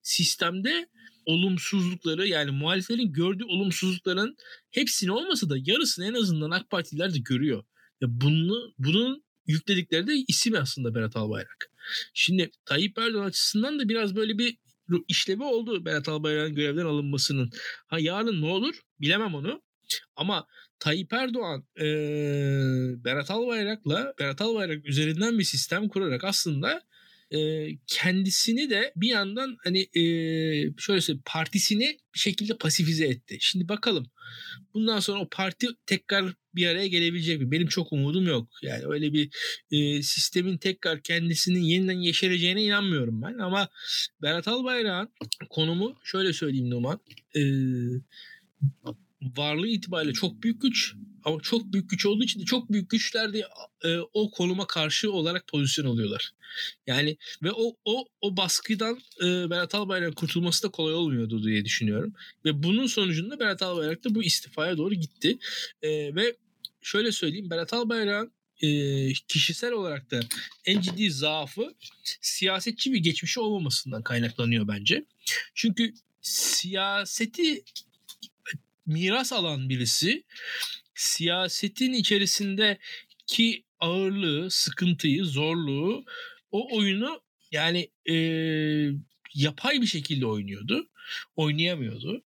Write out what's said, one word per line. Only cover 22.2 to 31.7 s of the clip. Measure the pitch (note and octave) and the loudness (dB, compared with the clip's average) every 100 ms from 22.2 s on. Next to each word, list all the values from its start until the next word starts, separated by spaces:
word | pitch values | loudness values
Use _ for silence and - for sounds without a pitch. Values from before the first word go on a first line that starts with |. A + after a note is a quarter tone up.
| D3 C#3+ C#3 C#3 C3 B2+ B2+ B2 | 0 0 2 2 2 2 0 -2
Berat | A#2+ C3+ C#3 | -2 -2 0
Albayrak'la, | G#3 B3 A3+ G3+ G#3+ C#3+ E3+ C4+ - | -2 0 0 -2 -2 0 0 -2 -4
Berat | C#3+ C3+ | -4 -2
Albayrak | A3 A3 F#3+ D3+ C#3+ | -2 0 -2 -4 -2
üzerinden | C#3 D#3 D#3+ A3 A#3 | 0 0 2 2 2
bir | |
sistem | F#3 C3+ - F3 G#3 | 0 -2 -2 -2 0
kurarak | G3 F#3 B2+ | 0 0 0
aslında, | F#3+ G3 F3 C#3+ F3 E4+ _ _ - _ _ | 0 0 0 0 0 -2 _ _ -20 _ _
e, | D3+ D#3 D#3 D3+ D3+ - | -2 0 -2 -4 -8 -6
kendisini | - F3+ F#3 F#3+ - - A#3 D4 | 0 2 4 2 2 2 2 2
de | G3+ B3+ E3+ | 2 0 2
bir | A3 | 2
yandan | A3+ G3 A3 C4+ A#3 | 4 2 -2 -6 -4
hani, | F#3 F#3 | 0 0
e, | F#3+ F3 E3 E3 D#3+ D#3+ D#3+ D3+ D3 C#3+ | 2 2 4 2 0 0 0 0 0 -2
şöyle | - F#3+ | 2 2
söyleyeyim, | E3 C#3 - | 2 -2 -4
partisini | D#3+ D#3+ G3+ - | -4 0 2 2